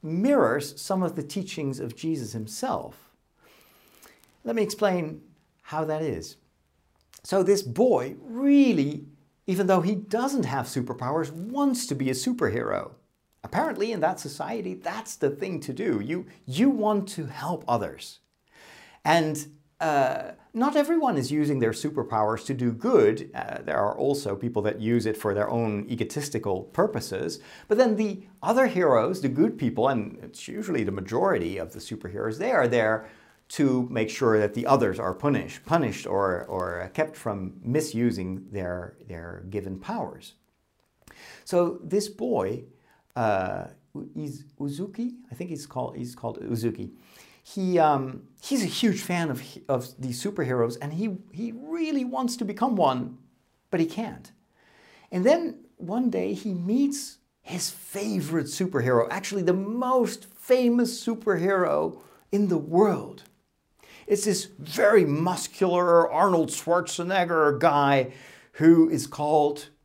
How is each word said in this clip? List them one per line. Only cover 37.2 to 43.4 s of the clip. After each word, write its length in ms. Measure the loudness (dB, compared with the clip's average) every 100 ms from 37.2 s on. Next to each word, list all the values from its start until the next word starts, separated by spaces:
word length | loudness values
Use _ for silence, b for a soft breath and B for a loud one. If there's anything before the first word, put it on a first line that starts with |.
| -6 -6 -8 -10
misusing 840 | -2 -2 -2 0 0 0 -6 -8 -8
their, 460 | -8 -6 -6 -10 -16 -16
their 360 | -14 -12 -14 -8
given 280 | -8 -8 -10
powers. 540 | -8 -8 -8 -12 -20 _ _ _ _ _ _ _ -20 B B B -2
So 340 | 2 2 -2
this 260 | -2 -2 -2
boy, 540 | -6 -2 0 -2 -4 -10 b b b b -2
uh, 500 | 0 0